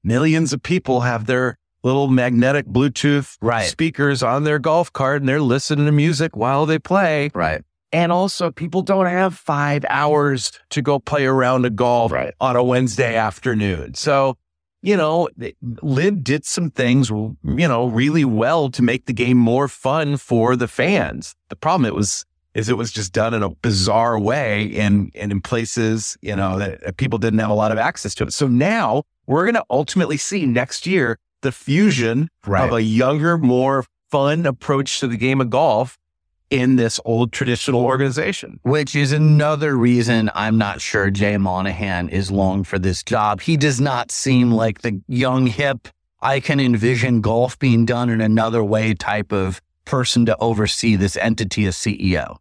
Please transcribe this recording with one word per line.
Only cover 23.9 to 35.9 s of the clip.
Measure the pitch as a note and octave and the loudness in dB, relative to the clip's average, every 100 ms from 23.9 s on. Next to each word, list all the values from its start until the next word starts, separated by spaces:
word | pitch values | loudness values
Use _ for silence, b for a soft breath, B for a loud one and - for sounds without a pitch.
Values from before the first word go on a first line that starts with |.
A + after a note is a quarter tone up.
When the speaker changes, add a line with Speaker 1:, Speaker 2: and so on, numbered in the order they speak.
| G#2+ A#2 A2+ | 2 0 0
Speaker 1:
way | G2+ C#3+ B2 G#2 G#2+ - | 0 -2 -2 -2 -2 -2
and, | G#2 G2+ G2 | 2 2 0
and | - G#2 | -8 -6
in | G2+ | -6
places, | - A#2+ A2+ - A2 A2+ G#2+ - | -4 -4 -4 -2 -2 -2 -6 -10
you | - G2+ | -8 -4
know, | G2 F#2+ | -2 -2
that, | G2 - | -6 -8
that | - F#2 | -12 -6
people | C3+ A2+ | -4 -2
didn't | A2+ A2 | 0 0
have | G#2+ | 0
a | |
lot | G#2 G#2+ | 0 0
of | A2 | 0
access | C3 - G2+ - | -2 -4 -12 -6
to | |
it. | - | -6
So | - C#3 | -2 0
now | A#2+ E3 A3+ C#3 B2 - _ - | 2 2 0 0 -2 -4 _ -2
we're | C#3+ F#3+ | 0 2
gonna | A#3 - | 0 0
ultimately | C3 D3 F#3 D#3+ C#3+ | -2 0 0 0 -2
see | - G3+ | -4 -2
next | C#3+ A#2+ B2 - E3+ | 0 0 -2 -8 -2
year | F#3+ B2 A2+ _ _ | 0 0 -4 _ _
the | C#3 | -6
fusion | - - D3+ G#3 C#3 A#2 A#2 E3 _ - | -6 -2 2 4 2 0 0 -4 _ -2
Speaker 2:
Right. | F#2+ B2 | 0 2
Speaker 1:
of | A#2 | 0
a | |
younger, | A2 A2 B2+ D3+ E3 E3+ | 2 2 2 2 0 2
more | C3+ B2+ C3+ C3+ A#2+ _ _ | 2 2 2 0 -4 _ _
fun | D3 C#3 D#3 E3 | 0 0 0 -2
approach | B2 - C#3 C3+ - | -4 -2 -2 -2 -4
to | C3 | -4
the | A2+ | -2
game | C3 C3+ | 0 0
of | B2 | 0
golf | B2 D#3 A2 B2+ | 2 2 2 -2